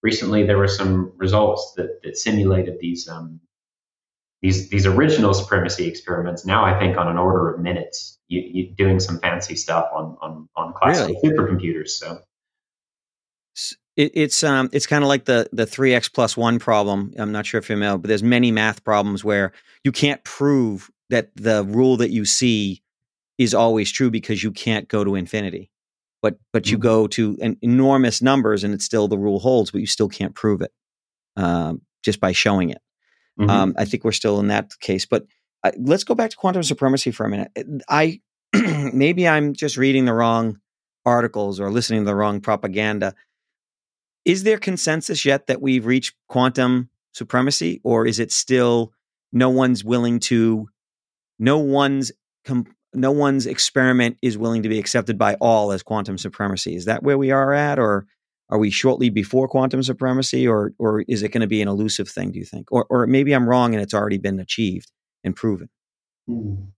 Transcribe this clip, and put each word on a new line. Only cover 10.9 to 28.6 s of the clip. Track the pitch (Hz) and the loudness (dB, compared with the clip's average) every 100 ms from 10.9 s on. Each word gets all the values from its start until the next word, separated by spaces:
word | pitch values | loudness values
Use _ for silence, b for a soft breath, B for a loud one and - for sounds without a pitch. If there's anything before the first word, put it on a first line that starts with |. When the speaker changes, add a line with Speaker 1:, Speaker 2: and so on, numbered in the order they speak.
| 170 98 - | 2 0 2
Speaker 2:
Really? | 156 156 | 2 2
Speaker 1:
supercomputers. | 98 92 87 82 76 | 0 -2 -2 -6 -8
So. | - 80 85 _ _ _ _ _ _ _ _ _ _ _ _ _ - | -10 -10 -14 _ _ _ _ _ _ _ _ _ _ _ _ _ -12
Speaker 2:
S-, | - - _ - | -12 -12 _ -2
it, | 147 - | 0 2
it's, | 151 - | 0 0
um, | 156 135 127 | 0 0 0
it's | 143 - | -2 0
kinda | 151 143 | 2 2
like | 139 131 | 0 2
the, | 120 113 | 0 0
the | 110 113 | -2 -4
three | - 135 | 0 2
x | 123 - | 2 0
plus | - 117 - | -2 -2 2
one | 117 117 | 0 0
problem. | - 110 101 98 101 - | 2 2 2 -2 -6 -6
I'm | 107 | -6
not | 107 104 | -6 -4
sure | 117 | -6
if | - | -2
you | 107 | -2
know, | 104 98 | 0 -2
but | 87 | 0
there's | 107 | 0
many | 113 123 120 | 2 4 4
math | 110 110 110 | 2 0 -2
problems | - 104 104 98 | 0 2 2 -2
where | 104 101 98 b b b | -2 0 0 b b b
you | 139 | -4
can't | 127 143 143 | 0 0 0
prove | - - 143 139 117 101 - _ _ | -10 -2 0 2 0 -2 -12 _ _
that | 123 110 - | -2 -2 -4
the | 107 107 98 | 0 0 2
rule | 107 131 127 | 2 4 4
that | 117 | 2
you | 113 101 | 0 0
see | - 127 110 101 92 _ _ _ _ _ _ | 0 2 2 -2 -6 _ _ _ _ _ _
is | 120 | 0
always | 117 117 110 98 | 4 4 2 0
true | - 131 | 0 0
because | 113 - 104 | -2 -4 -4
you | 110 | -4
can't | - - 107 - | -6 -2 -2 -2
go | 110 | -2
to | 101 98 | -2 -2
infinity. | 87 110 98 87 95 _ _ _ _ _ | -4 -6 -6 -10 -14 _ _ _ _ _
But, | 107 - _ | -4 -4 _
but | 113 - | -4 -2
you | 117 | 0
Speaker 1:
Mm-hmm. | |
Speaker 2:
go | 113 110 107 | 2 4 2
to | - 110 104 | 0 -2 -2
an | 117 - | -4 -2
enormous | 120 123 135 135 127 - | 2 4 6 4 2 2
numbers | 123 139 110 107 | 2 2 2 0